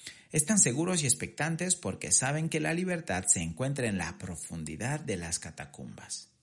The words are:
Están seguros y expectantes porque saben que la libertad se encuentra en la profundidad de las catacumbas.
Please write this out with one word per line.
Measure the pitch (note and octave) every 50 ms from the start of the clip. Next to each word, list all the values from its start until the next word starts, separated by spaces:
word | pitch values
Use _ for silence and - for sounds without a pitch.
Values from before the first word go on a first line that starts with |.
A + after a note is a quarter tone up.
| - - - - - -
Están | - D#3 - - A3+ G3
seguros | - C#3+ - C#3+ E3+ F#3 F#3 E3+ D3
y |
expectantes | C3 A#2 - - E2+ - - C#3+ D#3+ E3 D#3+ F3 F#3 F#3
porque | - - G2 F#2+ - - -
saben | - - - C3 C#3+ D#3 D#3+ D#3+
que | - D#3
la | D3+ D#3 D#3+
libertad | E3+ F#3 F#3 F3+ E3+ E3 - - - - -
se | - F#2
encuentra | E2+ E2 E2+ - B2+ C3+ C#3+ C3+ B2 A2+
en | G2+ F#2
la | E2+ D#2+ - -
profundidad | - F#2+ F2 D#2+ - - F2 E2 D#2 D2+ D#2 D#2+ G2 B2+ C#3+ D3+
de | - - G#2 F2+
las | E2+ E2 E2 -
catacumbas. | - F2 D#2+ - D#2 - - - C2+ A#1 - - - - - - - - _ _